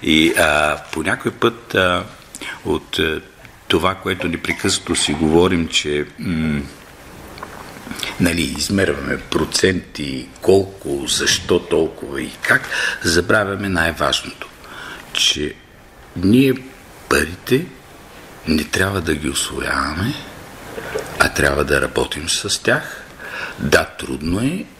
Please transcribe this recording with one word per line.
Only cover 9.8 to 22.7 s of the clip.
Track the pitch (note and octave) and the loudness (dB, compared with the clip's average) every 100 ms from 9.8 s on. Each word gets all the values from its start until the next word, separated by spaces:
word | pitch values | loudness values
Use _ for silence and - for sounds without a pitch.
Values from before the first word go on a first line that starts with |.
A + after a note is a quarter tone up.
| - - C#2+ C2 B1 - | -4 -8 -6 -6 -8 -4
колко, | - F#2+ F#2 - - C#2 C2+ | 4 4 4 -6 -6 -4 -2
защо | - C#2+ - - F#2 | 0 2 0 2 0
толкова | - D#2+ D#2+ - C2+ C#2 | 2 2 2 -2 -8 -6
и | - - | -8 -6
как, | - - - - - - | 0 0 0 -4 -2 -2
забравяме | F#2+ E2 F2+ G#2+ G2 G2 G2+ | 2 2 4 4 4 -2 0
най-важното, | F2 E2 D#2+ C#2+ - - - - - - - - - - | 2 0 2 0 0 -4 -14 -16 -18 -18 -16 -14 -14 -8
че | - - - D2 - - - - - - - | -2 0 0 -4 -6 -20 -20 -20 -20 -14 0
ние | F2+ A#2+ C3+ C3 - - - - - | 6 6 6 2 -4 -18 -20 -20 -2
парите | - - F#2 - C3 F3 - - - - - - - - | 0 0 -6 0 0 0 -14 -20 -20 -20 -20 -20 -10 0
не | D#2 | 0
трябва | D2+ - F#2+ G2 | 0 0 0 0
да | E2 D2+ | 0 -2
ги | D2 | -2
усвояваме, | C2+ - C2+ C#2+ C#2 C#2 D#2 G#2+ D3 - - - - - - - - - - | -2 -4 -4 -2 -2 -2 0 -2 -2 -10 -16 -16 -16 -14 -12 -8 -8 -8 0
а | - | 0
трябва | - C#2+ C#2+ | 4 2 2
да | C#2+ C#2+ | 2 2
работим | C2+ - B1 - E2 | 2 0 -2 -4 -4
с | - - - | -4 -2 -2
тях. | - | 0